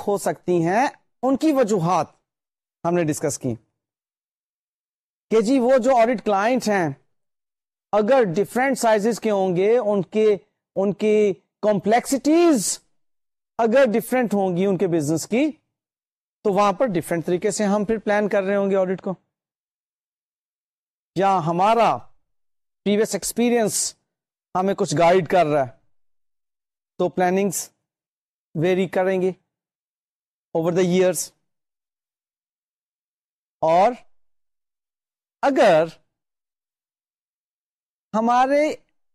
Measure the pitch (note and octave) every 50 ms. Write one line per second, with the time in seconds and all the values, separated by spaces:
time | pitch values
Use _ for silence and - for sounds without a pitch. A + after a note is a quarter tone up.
0 | - G#3+ G3+ F#3+ - F3+ D#3+ - _ - F3+ E3+ E3 E3+ F#3+ A3+ C4+ - - _
1 | _ _ _ _ - C4 C#4 - D4 D#4+ C#4+ C4+ B3+ F#3 A3 F#3+ D#3+ E3+ F#3 E3
2 | C#3+ - _ _ _ _ _ _ _ _ _ _ _ _ _ _ - E3+ F3 F3
3 | E3+ D3+ D3 - D#3+ D3 C3 - - B2+ A2+ - _ _ _ _ _ _ _ _
4 | _ _ _ _ _ _ _ _ _ _ _ _ _ _ _ _ _ _ _ _
5 | _ _ _ _ _ - G#3+ A3 G#3 G#3+ C#4 C4+ A3+ B3 C4+ C4 G#3+ C4 C4+ A#3
6 | A3+ A3+ B3+ F#3+ - G#3+ G3+ F#3+ G3+ A#3 C4 A#3+ - G#3+ G3+ G3 E3+ D3 C3+ -
7 | _ _ _ _ _ _ _ _ _ _ _ _ _ _ _ _ _ _ - G#3
8 | G#3+ G3+ C4+ C4+ A#3 F#3 D#3 G3+ G3 - - A#3 C4 C#4 C4 - - A3+ A3 G#3+
9 | F#3+ A#3 A3 - - A3 G#3 G3 F#3+ F#3+ F3 E3+ F#3+ G#3+ A#3 B3 A3 G#3 G#3 G3+
10 | E3 - - G#3+ A3 G#3+ G3+ F#3 - _ _ _ _ _ - F3+ G3 G#3 F#3 -
11 | G#3+ G#3+ G#3+ G#3+ G#3 G3+ F3 - _ _ _ _ - G#3+ G#3 F#3 - G3 A3 B3
12 | - - C#4 B3 - C#4+ D#4 E4+ F4 E4+ D4+ A3+ F3 - - - _ _ _ _
13 | _ _ _ _ _ _ _ _ _ _ _ - A#3 A3+ G#3+ C4+ C#4 A#3+ G3 A#3
14 | - - A#3+ B3+ B3 G3 G#3 G3+ F#3+ F#3+ F3 E3+ F#3+ G3+ G3 E3 G#3 F3+ E3 E3
15 | D3 C#3+ D#3+ D#3 - - G#3 A#3+ D4+ D#4 - _ _ _ _ _ _ _ _ _
16 | _ _ _ _ _ _ _ _ - G#3+ F#3+ G3 G#3 G3+ F#3+ F#3 C4+ B3+ F3 E3+
17 | - - F3 E3+ D3+ - F3+ F3 G#3 G#3 F3+ - G#3+ G3 G3+ G#3+ G#3 - A3+ G#3+
18 | - G#3+ G3+ G#3 G#3+ F#3+ G#3 G3+ F#3+ F#3+ G3+ G3+ G3 G3 G3 F#3+ F#3 F#3 F#3+ F3
19 | - G3+ F3+ - _ _ _ _ _ _ _ _ _ _ _ _ _ _ _ _
20 | _ _ _ _ _ _ _ _ _ _ _ _ _ _ _ _ _ _ _ _
21 | _ _ - E3 G3 G3 F#3+ F#3 D3 E3 E3+ F3 F#3+ G#3+ A3+ A#3 A3 F3 C#3 A#2
22 | - - - _ _ _ _ _ _ _ _ _ _ _ _ _ - G3 G#3 G3+
23 | A3 - G#3+ F3+ - - - A3+ A#3+ A#3+ A#3+ A#3+ G#3+ F#3 - - - - - _
24 | _ _ _ _ _ _ _ _ _ _ - F3+ F#3 G3 G3 - G3+ D3+ D3+ D3
25 | E3 E3 F3+ F#3+ E3 - G3 F3+ E3 D3+ D3 D3 C3+ A#2 - _ _ _ _ _
26 | _ _ _ _ _ _ _ _ _ _ _ _ _ _ _ _ _ _ _ -
27 | F3+ F3 - F#3 F3+ F3+ F#3 G3 G3+ G3 - - - - _ _ _ _ _ _
28 | _ _ _ _ _ _ _ _ _ _ - E3 D3+ F3+ F#3 F3+ G3 D#3+ - F#3+
29 | F#3 F#3 F#3+ F#3 F3+ F#3 F3 - _ _ _ _ _ _ _ _ _ _ _ _
30 | _ _ _ _ _ _ _ _ _ _ - E3 D#3+ F3 E3+ F#3 F#3 F3 F3 F#3
31 | F#3 F3+ F3 - - - _ _ _ _ _ _ _ _ _ _ _ _ _ _
32 | _ _ _ _ _ _ _ _ _ _ _ _ _ _ _ _ _ _ _ _
33 | _ _ _ _ _ _ _ _ _ _ _ _ D#3 D#3+ E3 F3 G3 A#3+ B3+ -
34 | - - _ _ _ _ _ _ _ _ _ _ _ _ _ _ _ _ _ _
35 | _ _ _ _ _ _ _ _ - C#4+ C4+ C#4+ C4+ G#3 E3 D#3 E3+ E3 - -
36 | _ _ _ _ _ _ _ _ _ _ _ _ _ _ _ _ _ _ _ _
37 | _ _ _ _ _ _ _ _ _ _ _ _ _ _ _ _ _ _ _ _
38 | _ _ - A3 A3+ A#3 A#3+ B3 C4 C4 C#4+ C#4+ D4+ D#4 - - _ _ _ _
39 | _ _ _